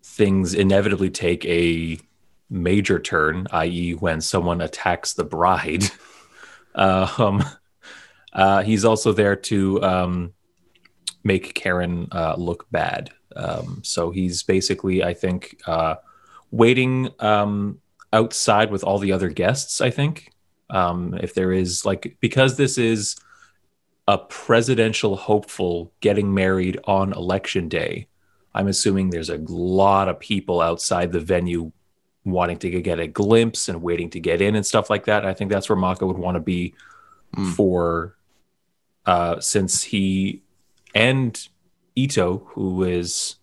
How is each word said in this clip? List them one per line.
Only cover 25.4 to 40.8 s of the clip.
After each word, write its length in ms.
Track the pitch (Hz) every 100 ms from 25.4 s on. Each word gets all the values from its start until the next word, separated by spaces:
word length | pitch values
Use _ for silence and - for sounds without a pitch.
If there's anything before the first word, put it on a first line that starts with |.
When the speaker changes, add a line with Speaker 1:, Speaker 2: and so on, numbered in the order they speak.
| - - 92 87 85 _
Speaker 1:
getting 320 | 104 101 101
married 460 | 98 95 95 92 92
on 280 | - 98 95
election 580 | 92 90 98 - 98 82
day, 380 | 82 80 - - _ _ _ _
I'm 140 | - 98
assuming 420 | 95 107 98 95
there's 220 | 85 80
a 60 | 78 80
lot 640 | 87 87 95 98 98 95
of 100 | 87
people 420 | - 101 - 87
outside 500 | 82 85 - 87 87
the 80 | 87
venue 500 | 80 90 87 87 80 _ _ _ _ _
wanting 340 | 95 90 87 85
to 120 | 90 90
get 180 | 85 82
a 80 | 82
glimpse 640 | 90 101 113 113 113 -
and 120 | 85
waiting 280 | 85 85 85
to 100 | 85
get 220 | 82 85
in 120 | 98
and 120 | 107 98
stuff 240 | - -
like 160 | 104 -
that. 200 | 104 98
I 80 |
think 160 | 95 98
that's 200 | 98 -
where 80 | 101
Maka 280 | 92 92 92
would 120 | 90
wanna 240 | 90 90
be 340 | 80 87 87 _ - - _ _ _
Speaker 2:
Hmm. 180 | - 95
Speaker 1:
for, 640 | 87 98 90 85 85 85 _ _ _ _ _ _ _ _ _ -
uh, 340 | 87 85 85
since 420 | - 104 92 -
he 580 | - 104 95 95 98 - _ _ _ _